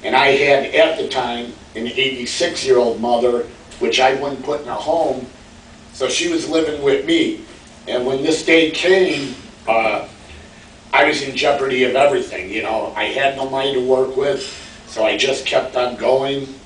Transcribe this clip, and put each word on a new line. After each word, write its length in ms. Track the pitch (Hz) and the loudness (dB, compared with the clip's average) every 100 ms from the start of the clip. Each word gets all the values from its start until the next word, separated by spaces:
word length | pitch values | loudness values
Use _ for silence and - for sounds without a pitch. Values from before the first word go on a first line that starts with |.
and 140 | 110 | 0
I 120 | 131 139 | 2 4
had, 460 | 139 139 139 - | 4 4 2 2
at 240 | 139 160 - | 2 4 2
the 120 | - | -4
time, 420 | 127 120 120 120 - - | -4 -4 -6 -8 -14 -14
an 120 | 110 120 | -8 -6
eighty-six-year-old 1120 | 123 135 127 120 - 170 - 135 123 117 104 | -2 -2 -2 -6 -2 -2 -2 2 4 4 0
mother, 420 | 120 120 123 120 - - - - | 0 2 2 0 -4 -12 -20 -4
which 200 | 117 120 | -2 2
I 140 | 131 | 2
wouldn't 300 | 135 143 131 | 2 -4 -6
put 180 | 147 147 | -6 -6
in 80 | - | -6
a 40 | |
home, 520 | - 151 165 156 127 123 - - - - - - | -6 -2 0 0 -2 -8 -18 -20 -20 -20 -20 -20
so 160 | - 127 | -6 -2
she 220 | - 170 | -2 -2
was 180 | 165 - | -2 0
living 340 | 160 156 147 | 0 0 0
with 240 | 139 135 | 2 2
me. 360 | 160 165 - - - - - - | 2 2 0 -4 -14 -20 -20 -18
And 200 | - 123 | -6 -2
when 180 | 127 135 | 0 0
this 220 | 156 156 | 0 0
day 260 | - 165 156 | 4 4 4
came, 640 | - 175 185 175 143 135 123 - - - | 0 4 4 4 0 -6 -10 -16 -10 -2
uh, 400 | 113 110 101 - - - - - - - - - | 0 0 -2 -8 -16 -20 -20 -20 -20 -20 -20 -2
I 100 | 135 | 2
was 180 | 147 143 | 2 2
in 140 | 135 | -4
jeopardy 480 | 127 - 135 131 127 | 0 0 2 0 2
of 140 | 127 135 | 2 4
everything, 520 | 143 127 - 87 95 | 4 4 -2 -8 -6
you 140 | 110 | -6
know. 300 | 110 110 110 | -4 -4 -4
I 100 | - | -4
had 300 | - 131 139 | -4 0 0
no 140 | 135 135 | -2 -4
money 240 | 135 135 | -2 -2
to 120 | 127 | -2
work 300 | 127 131 131 | 2 2 2
with, 260 | - 139 - - - - - - | 0 -2 -2 -6 -14 -18 -20 -12
so 160 | 110 | -2
I 140 | 110 - | 0 2
just 280 | 135 135 | 0 0
kept 300 | - 131 - | 0 -2 0
on 220 | 127 123 117 | -2 -2 -2
going. 500 | 123 135 135 139 135 - | 2 2 2 -4 -6 -14